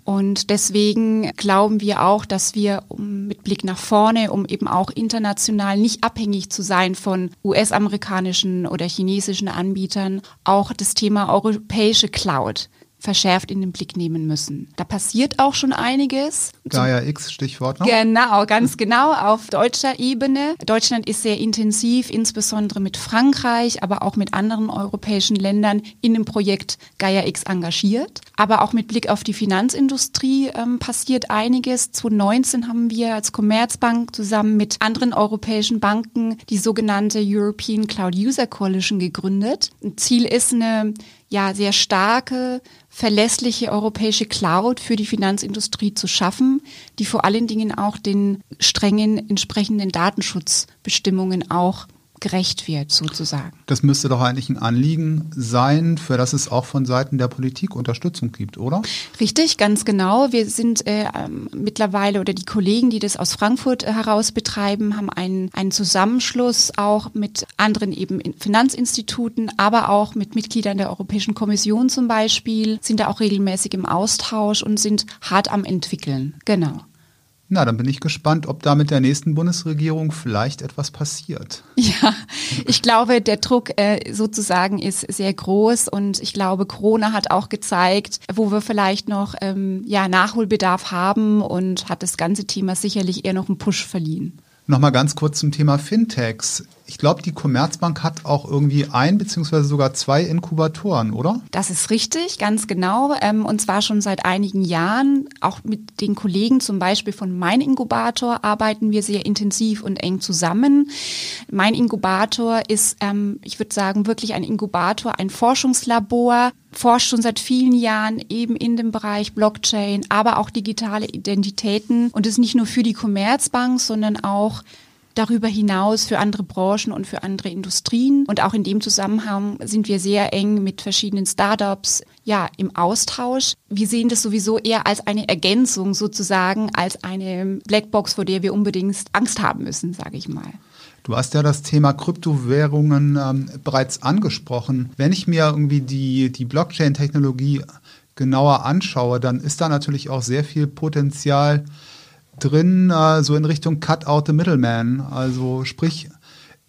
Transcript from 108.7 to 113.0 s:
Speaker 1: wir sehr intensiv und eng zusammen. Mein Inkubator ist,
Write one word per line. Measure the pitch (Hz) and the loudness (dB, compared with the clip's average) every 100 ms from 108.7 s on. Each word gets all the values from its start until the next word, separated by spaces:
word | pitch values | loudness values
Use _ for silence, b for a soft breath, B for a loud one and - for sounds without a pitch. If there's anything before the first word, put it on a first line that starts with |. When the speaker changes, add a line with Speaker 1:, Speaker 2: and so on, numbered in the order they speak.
| 214 214 | 0 0
Speaker 1:
wir | 208 | 0
sehr | 202 202 - | 0 -2 -2
intensiv | 202 202 - 220 208 | 0 0 0 0 -2
und | 208 196 | -4 -4
eng | 180 190 | -2 -4
zusammen. | - 165 165 202 285 285 285 B B B B B B | -2 -2 0 2 6 6 4 B B B B B B
Mein | 196 208 | 0 2
Inkubator | 226 233 214 190 190 220 - 226 226 - | 2 0 0 0 0 0 0 0 0 0
ist, | 214 - - | 0 0 -2